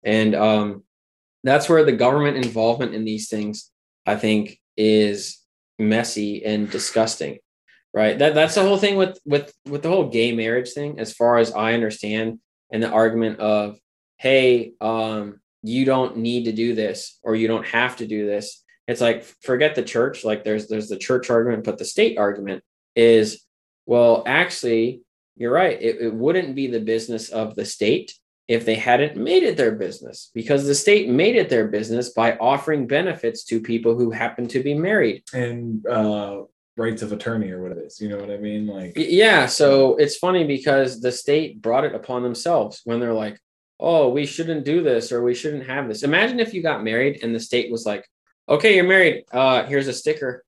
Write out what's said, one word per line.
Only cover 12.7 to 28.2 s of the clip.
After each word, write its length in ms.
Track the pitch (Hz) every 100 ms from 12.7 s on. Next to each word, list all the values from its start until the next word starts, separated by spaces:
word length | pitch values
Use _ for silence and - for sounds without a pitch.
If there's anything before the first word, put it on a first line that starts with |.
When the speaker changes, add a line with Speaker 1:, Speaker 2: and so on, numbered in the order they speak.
Speaker 1:
and 120 | 110
the 60 | 113
argument 500 | 110 113 113 110 110
of, 400 | 107 107 104 104 _ _ _ _
hey, 560 | 131 135 127 123 113 _
um, 600 | 110 113 110 107 104 101 _ _
you 220 | 107 120 131
don't 320 | 131 127 117
need 280 | 113 120 113
to 60 |
do 240 | 110 117 110
this, 440 | 104 90 - _
or 120 | - 110
you 120 | 110
don't 180 | 113 -
have 300 | 117 123 -
to 80 | 110
do 180 | 107 104
this. 360 | 104 104 - _ _ -
It's 140 | 120
like, 220 | 120 113 - _
forget 340 | - 127 151 151
the 60 |
church. 400 | 110 117 131 -
Like, 200 | 110 107
there's, 240 | 107 107 107
there's 200 | 110 107
the 80 | 98
church 320 | - 127 123
argument, 340 | 117 120 110
but 140 | 113 -
the 80 | -
state 320 | - 226 220
argument 460 | 104 101 98 95 _ _ _ -
is, 480 | 117 113 107 - _ _ _ _ -
well, 380 | 120 117 113 117
actually, 760 | 143 175 - 123 113 117 127 _ _ _ _
you're 160 | 117
right. 300 | 147 185 117
It, 180 | 113 110
it 120 | 117
wouldn't 400 | 110 135 185 156 135
be 120 | 135
the 120 | 117
business 500 | 107 113 113 113 -
of 260 | 110 110 107
the 100 | 107
state 480 | - 107 - - -